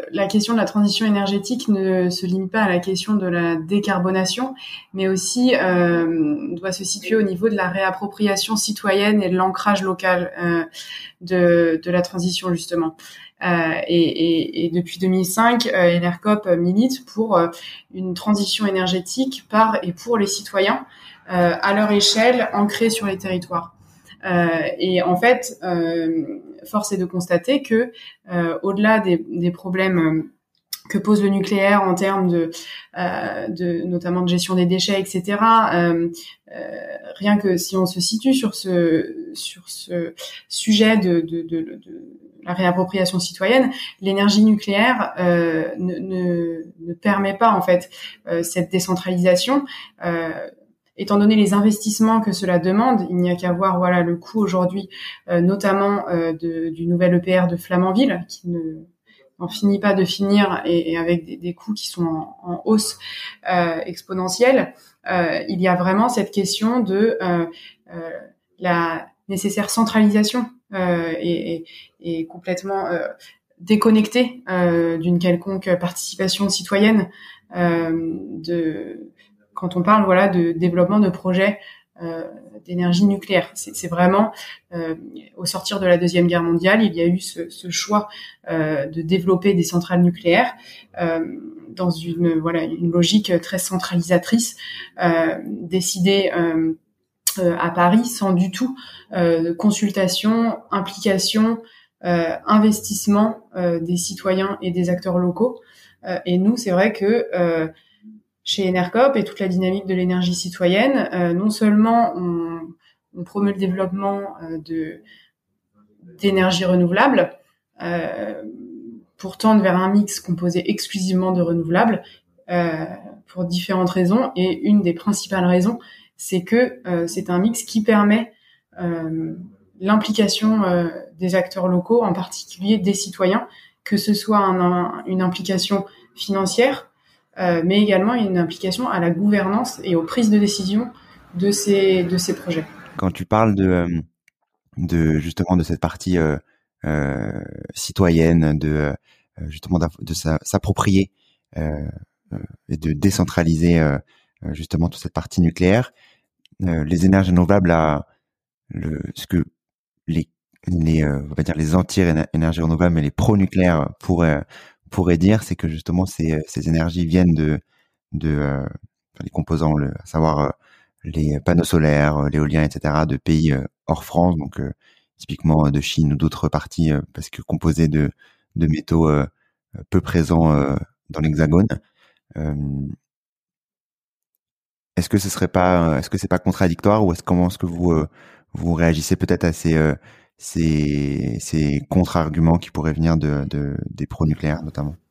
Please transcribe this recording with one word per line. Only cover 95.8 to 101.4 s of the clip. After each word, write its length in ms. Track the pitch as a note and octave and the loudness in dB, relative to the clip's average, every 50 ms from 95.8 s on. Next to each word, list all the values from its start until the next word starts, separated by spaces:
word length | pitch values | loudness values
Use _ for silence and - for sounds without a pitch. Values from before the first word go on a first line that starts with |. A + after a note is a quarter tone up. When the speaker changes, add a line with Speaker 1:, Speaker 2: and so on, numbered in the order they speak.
| F3 - - F#3+ F3+ G3 G3 G3 G3 - - | -2 -2 -2 0 2 4 4 4 2 0 0
Speaker 1:
euh, 380 | F3 E3+ E3 D#3+ D#3+ D#3+ D#3+ D#3+ - _ _ _ _ _ _ _ _ _ - - F#3+ | 0 0 0 0 0 0 0 -2 -4 _ _ _ _ _ _ _ _ _ -8 -4 0
euh, 160 | F3+ F3 E3+ - | 0 0 0 0
à 100 | - E3+ | -2 -2
Paris 360 | E3+ F3+ F3 F3 G3+ A3+ A#3+ | 2 2 4 6 6 4 2
sans 260 | - - - G3+ F#3+ | 0 -2 -2 0 2
du 180 | F#3 F3 F#3+ F#3 | 2 2 2 0
tout, 240 | - - B3+ B3+ C4 - - - - - - _ | -2 -2 -4 -4 -4 -8 -16 -20 -20 -20 -18 _
euh, 300 | F#3 F3+ F3 E3+ E3 D#3+ | -2 0 2 2 2 2
de 100 | E3 E3+ | 0 -2
consultation, 1040 | E3+ - - G#3 G3+ - G#3+ G3+ F#3+ G3+ F#3+ F3+ F3+ - - G#3+ A3+ A#3 A#3 A3+ G#3+ - - - | -2 0 0 0 2 2 0 -2 0 0 0 0 0 0 0 0 2 2 0 0 -2 -4 -6 -6
implication, 880 | G3 G3 F#3 - - - - G#3 F#3+ F#3 - - - G#3+ | -4 -4 -4 -6 -8 -4 -2 0 0 0 0 0 2 2